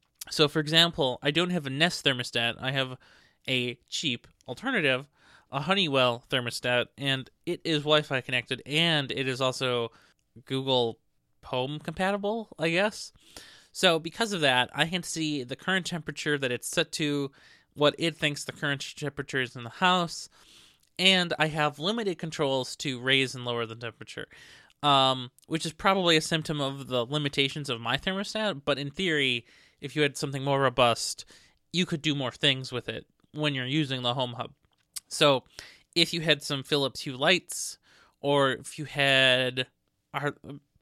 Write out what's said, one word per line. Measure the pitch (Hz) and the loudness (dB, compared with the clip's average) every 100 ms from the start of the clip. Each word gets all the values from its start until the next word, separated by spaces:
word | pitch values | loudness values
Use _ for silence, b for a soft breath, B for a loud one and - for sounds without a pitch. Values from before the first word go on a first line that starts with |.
| _ - - | _ -18 -6
So, | - 147 | 2 2
for | 160 | 2
example, | 151 165 170 165 135 123 | 2 4 4 4 0 0
I | 147 | 0
don't | 147 180 | 0 0
have | 180 139 | -2 -2
a | |
Nest | 135 170 - | 2 2 2
thermostat. | 143 123 120 120 117 - | 0 0 -2 0 0 -2
I | 131 | -4
have | 139 131 127 b b b b - | -2 -2 -6 b b b b -2
a | 127 123 117 - | -2 -2 -6 -10
cheap | - 156 120 - _ - | -4 -4 -4 -8 _ -12
alternative, | 165 254 233 143 127 143 b b b b | -8 -2 0 2 0 -4 b b b b
a | 139 | -6
Honeywell | 147 196 170 135 127 120 - | 0 2 2 4 4 2 -2
thermostat, | 135 120 - 123 123 120 - | -2 -2 -4 0 2 0 -4
and | 139 135 123 _ - | -2 -2 -4 _ -8
it | 175 | -6
is | - 151 | -2 0
Wi-Fi | 147 151 151 135 | 4 2 2 -4
connected, | - 127 - 127 - | -2 -2 -2 -6 -2
and | 151 170 151 131 | 0 2 2 -2
it | 131 131 | -4 -2
is | 127 | 0
also | 131 123 127 120 113 b b b _ 120 - | 0 0 -2 -2 -2 b b b _ -18 -6
Google | 135 135 127 117 110 _ _ _ _ - | -4 2 4 2 -2 _ _ _ _ -6
Home | 127 135 147 | -4 -4 -6
compatible, | 170 160 190 202 202 226 214 - | -8 -2 -2 0 -2 -4 -6 -4
I | 165 | -2
guess. | 170 208 - - _ B B B B B | 2 0 -2 -14 _ B B B B B
So | - 185 165 | 2 2 2
because | 165 - 226 | -2 -4 -2
of | 190 | 2
that, | 143 123 123 | 4 4 2
I | 143 160 | 0 -2
can | 175 | -2
see | - 160 156 147 | -6 -4 -4 -4
the | 123 135 | -6 -8
current | - 190 - | -2 -2 -2
temperature | 170 151 143 151 143 | -8 -8 -6 -2 0
that | 131 | 0
it's | 120 - | -2 -4
set | - 156 | -2 -2
to, | - 147 143 139 b b b b - | -2 -2 0 -4 b b b b 2
what | 143 - | 2 4
it | 165 156 | -2 0
thinks | 151 143 | -2 -2
the | - | -10
current | - 147 135 - - | -6 -2 -2 -6 -8
temperature | 147 - 131 135 | -8 -6 -4 -2
is | 123 127 | -4 -6
in | |
the | 117 | -12
house, | - 185 185 170 - - b b b b b b - | 0 2 4 0 -6 -14 b b b b b b 2
and | 185 185 170 - | 4 6 4 0
I | 156 | 0
have | 156 151 139 | 2 0 0
limited | 165 233 202 160 | -4 -2 -2 -4
controls | 160 160 139 135 123 - | -6 -2 0 0 -2 -6
to | 147 123 | -6 -2
raise | 127 135 131 | 2 4 2
and | 131 123 | -2 -6
lower | 120 113 | -4 -4
the | 117 | -8
temperature, | 117 - - - - B B B B - | -12 -12 -14 -12 -12 B B B B -2
um, | 147 139 131 131 123 _ - | 4 6 4 2 -4 _ -6
which | 160 165 | -6 -6
is | |
probably | - 202 196 175 156 | -2 2 4 4 4
a | |
symptom | - 160 156 151 | 4 -2 -2 -4
of | 135 139 127 | -4 -6 -4
the | 127 117 | -2 0
limitations | 151 143 143 135 156 135 | -2 -2 0 -2 -2 -6
of | 117 | -6
my | 117 135 | -2 -2
thermostat, | 196 190 202 214 214 139 147 | -2 -4 -4 -4 -4 -4 -2
but | 135 | -2
in | 143 | -4
theory, | 160 185 151 131 120 - b b b | -4 -2 2 0 -2 -6 b b b
if | 135 151 | -6 0
you | |
had | 143 127 | 0 0
something | 143 135 | -6 -4
more | 139 139 | 0 2
robust, | 135 127 120 113 - - - b b b _ | 2 6 4 4 -2 -8 -14 b b b _
you | 170 180 | -2 -2
could | 160 | 0
do | 156 | -2
more | 143 123 | -2 -2
things | - 147 131 127 | 0 0 0 -2
with | 123 - | -8 -6
it | 113 - _ _ | -10 -12 _ _
when | 147 151 135 | -4 -2 -2
you're | 127 | -2
using | 156 135 131 | 0 0 0
the | 123 | -2
Home | 131 123 | 0 -2
Hub. | 117 117 _ _ _ _ - - | -4 -10 _ _ _ _ -14 -6
So | - 151 131 - B B B B 170 | 4 6 4 0 B B B B 0
if | 165 | 2
you | 170 | 2
had | 160 147 | 0 0
some | - 139 | 0 -6
Philips | - 147 135 - | 0 0 0 -4
Hue | 143 127 | -8 0
lights, | 151 185 - - - - b b b b | 2 2 0 -10 -8 -12 b b b b
or | 143 143 135 | 0 4 4
if | 120 131 - | 0 -8 -12
you | 143 | -8
had, | 147 139 131 131 127 127 127 127 _ _ _ _ | 0 4 6 6 4 0 -4 -8 _ _ _ _
uh, | 143 143 - - 143 _ _ | -6 -6 -6 -14 -18 _ _